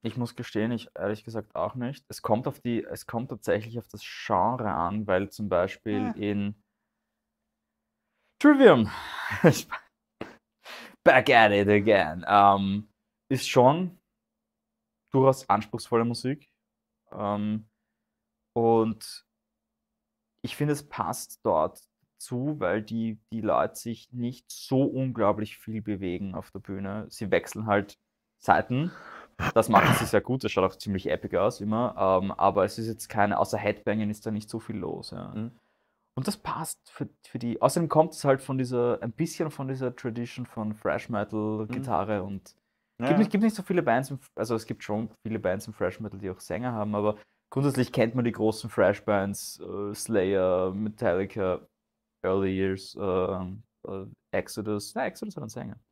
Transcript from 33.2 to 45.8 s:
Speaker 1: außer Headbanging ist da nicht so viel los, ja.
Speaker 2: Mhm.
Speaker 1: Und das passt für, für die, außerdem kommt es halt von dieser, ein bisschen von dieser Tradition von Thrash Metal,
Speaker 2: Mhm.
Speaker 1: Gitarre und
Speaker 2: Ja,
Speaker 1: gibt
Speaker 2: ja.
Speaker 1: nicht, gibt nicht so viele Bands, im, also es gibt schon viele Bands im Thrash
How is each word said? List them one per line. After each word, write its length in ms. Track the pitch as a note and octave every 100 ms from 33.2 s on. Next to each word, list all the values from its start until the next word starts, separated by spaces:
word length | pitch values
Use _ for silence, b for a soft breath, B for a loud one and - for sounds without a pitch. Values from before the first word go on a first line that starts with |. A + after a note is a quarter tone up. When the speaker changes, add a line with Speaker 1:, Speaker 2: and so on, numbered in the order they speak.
| G#2 G2+
Speaker 1:
außer 180 | G2+ G#2+
Headbanging 540 | G#2 G2+ - G#2+ G#2
ist 160 | G#2+ -
da 60 |
nicht 180 | G#2+ G#2+
so 80 | A#2
viel 180 | - G#2+
los, 360 | E2 E2 -
ja. 160 | F#2+ F#2
Speaker 2:
Mhm. 200 | G#2+ A2+ - _ _ _ _ _ -
Speaker 1:
Und 100 | C3
das 100 | G#3
passt 440 | - - D#3+ - _
für, 180 | - D3 _
für 140 | - A#2+
die, 240 | A#2+ A2+
außerdem 260 | C3 E3+ E3
kommt 260 | D#3 D#3
es 100 | -
halt 180 | C#3+ C3+
von 160 | - C3
dieser, 420 | B2+ B2 A#2+ A2+
ein 120 | A#2
bisschen 400 | - E3+ - D#3
von 160 | - C3
dieser 260 | C3 C3
Tradition 500 | B2 B2+ A#2 A#2+ -
von 320 | - - G#2+ G#2+
Thrash 320 | G2+ E2 -
Metal, 580 | A2+ G#2 G#2+ G#2+ G#2+ A2
Speaker 2:
Mhm. 20 |
Speaker 1:
Gitarre 560 | - C3+ F#2 G2+ G#2
und 320 | F#2+ G2 - _ _ _ _ _
Speaker 2:
Ja, 60 | B2
Speaker 1:
gibt 40 |
Speaker 2:
ja. 60 | E3+
Speaker 1:
nicht, 120 | G#3+
gibt 140 | G3+
nicht 100 | A3
so 80 | G#3+
viele 220 | F#3 F3+
Bands, 260 | A#2+ A#2 C3+
im, 80 | C#3 -
also 220 | - A2 A2+
es 100 | A2+
gibt 160 | -
schon 260 | - G#2+ A2+ _
viele 140 | A2 A2
Bands 300 | F#2 F#2+ G#2+
im 80 |
Thrash 240 | G#2+